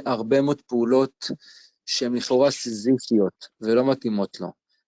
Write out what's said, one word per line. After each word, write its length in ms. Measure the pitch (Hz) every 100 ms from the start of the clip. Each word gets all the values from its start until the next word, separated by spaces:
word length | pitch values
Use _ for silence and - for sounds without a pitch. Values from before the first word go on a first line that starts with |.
| -
הרבה 340 | 117 113 135
מאוד 220 | 143 147
פעולות 680 | - 120 117 131 135 _ - 156 - - _ _ -
שהן 280 | - 120
לכאורה 360 | 120 - 127 139
סיזיפיות 1000 | - 120 110 117 131 - 110 92 - - _
ולא 300 | 110 117 135
מתאימות 500 | 131 117 104 98 -
לו. 240 | 87 - _ _